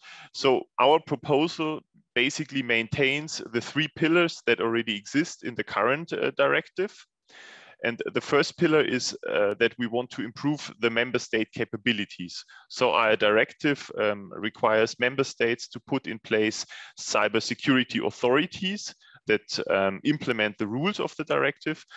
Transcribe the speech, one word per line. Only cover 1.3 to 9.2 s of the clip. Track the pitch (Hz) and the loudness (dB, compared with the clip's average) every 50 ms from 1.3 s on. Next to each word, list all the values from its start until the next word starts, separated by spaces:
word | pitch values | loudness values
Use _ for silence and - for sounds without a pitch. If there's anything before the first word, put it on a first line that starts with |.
| 151 139 151 170 - - 160 156 156 143 - _ _ _ _ _ - | 2 2 2 2 -2 -4 -4 -4 -6 -8 -12 _ _ _ _ _ -2
basically | 123 120 135 - - 156 - 131 139 131 | 0 0 0 0 -4 -6 -6 -4 -4 -2
maintains | 120 120 113 113 110 - - 143 131 135 147 151 160 - - - - 110 | 0 0 0 0 0 0 0 2 2 0 0 -4 -6 -10 -10 -8 -4 -4
the | 117 | -4
three | 113 - - 139 156 151 - | -4 -2 -2 -4 -4 -4 -2
pillars | - 165 156 165 175 175 165 - - - | 0 0 2 4 4 2 2 0 -2 0
that | - 117 - | 0 2 2
already | 92 113 113 117 117 113 110 | 2 0 0 0 -2 -2 -4
exist | 104 101 - - 139 165 165 - - - | -8 -6 -4 -2 -2 -2 -2 -4 -12 -10
in | 120 120 | -10 -8
the | 107 104 | -8 -6
current, | - - - 101 117 135 147 170 - - | -4 0 0 2 2 2 0 -4 -6 -4
uh, | - - 131 135 | -2 -2 -2 0
directive. | - 139 143 139 147 160 - - - 185 208 - - - _ _ _ _ _ - - - - - - - - - - - | 2 2 2 2 0 -2 -4 -4 -4 -4 -4 -6 -12 -20 _ _ _ _ _ -20 -20 -20 -20 -20 -20 -20 -20 -12 -6 -4
And | 117 117 - - - - | -4 -2 -2 -4 -4 -4
the | 120 | -4
first | - - - 139 160 - - | -2 2 4 2 2 2 0
pillar | - 170 165 156 156 | 0 2 4 4 4
is, | 139 - - 127 123 - - - | 4 2 0 -2 -2 -4 -8 -8